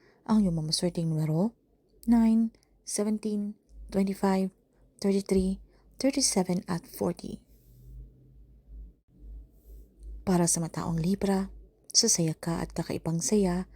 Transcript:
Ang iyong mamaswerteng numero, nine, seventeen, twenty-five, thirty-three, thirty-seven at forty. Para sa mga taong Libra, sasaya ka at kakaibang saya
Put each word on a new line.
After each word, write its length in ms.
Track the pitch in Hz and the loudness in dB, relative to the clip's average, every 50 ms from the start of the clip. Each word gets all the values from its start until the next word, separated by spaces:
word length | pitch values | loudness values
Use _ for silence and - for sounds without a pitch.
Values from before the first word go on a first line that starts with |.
| _ _ _ _ _ | _ _ _ _ _
Ang 240 | - 214 214 202 185 | 2 2 4 4 4
iyong 160 | 165 160 156 | 2 0 -2
mamaswerteng 400 | 156 165 - - 175 170 175 165 | -2 -2 -2 -2 -2 -2 -2 -2
numero, 480 | 160 156 156 156 156 156 160 196 233 - _ _ _ _ _ _ _ _ _ - 233 | 0 0 0 0 0 2 2 0 0 -2 _ _ _ _ _ _ _ _ _ 0 4
nine, 480 | 240 233 226 226 226 226 226 226 - _ _ _ _ _ | 4 6 6 6 6 4 2 0 -2 _ _ _ _ _
seventeen, 720 | _ - - - 208 214 214 214 - 220 214 208 208 208 208 - _ _ - - - - - | _ -6 -4 -2 -2 -2 -2 -2 -2 -4 -4 -4 -4 -6 -8 -12 _ _ -20 -18 -14 -4 0
twenty-five, 560 | 190 196 196 190 - - 196 190 190 190 185 - _ _ _ _ _ _ _ _ | 0 0 0 0 0 2 2 4 2 2 0 -4 _ _ _ _ _ _ _ _
thirty-three, 640 | _ - 196 196 196 196 - 196 190 185 185 190 - - - _ _ _ _ _ - | _ 0 2 2 2 2 2 2 2 2 2 0 -4 -6 -14 _ _ _ _ _ -2
thirty-seven 640 | - 269 277 285 254 - - 202 180 175 180 180 - | 0 0 2 2 0 2 2 2 2 2 0 -2 -2
at 240 | - 180 170 - - | -4 -6 -6 -6 -10
forty. 560 | - - 202 185 175 - - - - - - _ - - _ - - - - - - - - - - - - - - - - - - - _ - - - - - - _ _ _ _ - - - - - - - _ _ _ - - - - - _ - - - - - - | -8 -4 -4 -4 -4 -4 -8 -12 -12 -14 -16 _ -20 -20 _ -20 -20 -20 -20 -20 -18 -18 -20 -20 -20 -20 -20 -20 -20 -20 -20 -20 -20 -20 _ -20 -16 -16 -16 -16 -18 _ _ _ _ -20 -18 -16 -16 -16 -16 -18 _ _ _ -20 -20 -20 -20 -20 _ -18 -14 -14 -14 -6 -2
Para 240 | - 185 175 175 165 | 0 2 2 2 2
sa 160 | - 170 165 | 0 -2 -4
mga 160 | 160 - 160 | -4 -6 -8
taong 160 | 170 175 165 | -6 -4 -4
Libra, 560 | 165 160 180 196 196 - 196 196 190 196 196 - - - - _ _ _ - - | -2 0 0 0 0 0 0 0 0 0 -4 -8 -14 -20 -20 _ _ _ -2 0
sasaya 400 | - - 220 - - 165 160 156 | 2 2 4 2 2 2 0 -2
ka 320 | - - 170 165 - - | -4 -4 -4 -4 -4 -4
at 80 | - - | -6 -6
kakaibang 480 | - 165 - - - - 165 165 165 | -6 -6 -4 -6 -4 -4 -4 -4 -2
saya 480 | - - 214 208 196 180 175 180 185 - - | -2 0 2 2 2 2 0 -2 -4 -8 -12